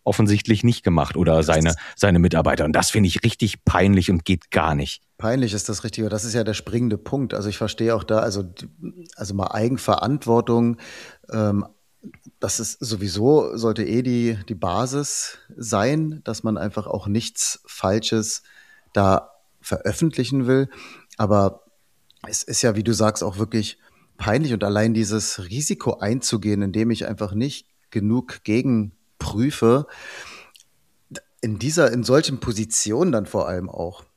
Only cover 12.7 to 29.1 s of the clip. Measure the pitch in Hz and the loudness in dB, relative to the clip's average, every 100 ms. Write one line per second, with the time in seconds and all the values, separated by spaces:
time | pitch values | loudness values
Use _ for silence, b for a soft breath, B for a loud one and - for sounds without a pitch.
12.7 | - 120 107 101 90 120 151 80 113 113 | -8 -8 -4 -4 2 6 6 4 0 0
13.7 | 110 104 117 127 120 117 107 90 95 92 | 0 0 0 0 0 0 -2 -6 -4 -2
14.7 | 92 123 143 143 - - - _ - 113 | 0 -2 -2 -4 -6 -8 -12 _ -14 -2
15.7 | 107 117 151 156 156 - 110 113 104 95 | 2 2 0 -2 -6 -8 -4 -2 -2 -4
16.7 | - 98 101 101 107 - - - - - | -6 -4 -4 -2 -2 -2 -4 -6 -6 -12
17.7 | - 95 107 - 113 107 - b b b | -4 0 0 0 -2 -2 -6 b b b
18.7 | b b 104 98 95 - _ _ _ - | b b 2 4 4 0 _ _ _ -8
19.7 | - 104 - 165 - 117 135 123 131 135 | -4 -4 0 -2 0 -2 -2 2 2 2
20.7 | B B B B - 104 104 98 - _ | B B B B -4 2 4 4 0 _
21.7 | _ _ _ _ _ - - - 113 123 | _ _ _ _ _ -8 -8 -4 0 0
22.7 | 107 110 104 107 - 87 92 110 113 104 | 0 0 2 2 0 -4 -4 -2 -2 -4
23.7 | - b b b - 107 117 151 110 104 | -8 b b b -6 0 0 0 -2 0
24.7 | 104 110 113 104 107 104 - 90 117 147 | 2 2 2 0 -2 -4 -8 -8 -8 -6
25.7 | 208 120 - 101 127 - 110 101 101 98 | -4 -4 -4 -2 -2 -2 -2 0 0 0
26.7 | 107 117 110 - 98 101 101 139 - - | 0 0 -2 -4 -6 -6 -4 -4 -6 -16
27.7 | _ _ 110 101 123 123 - - 110 131 | _ _ -4 0 0 -2 -10 -2 0 2
28.7 | 113 104 - _ | 0 0 -8 _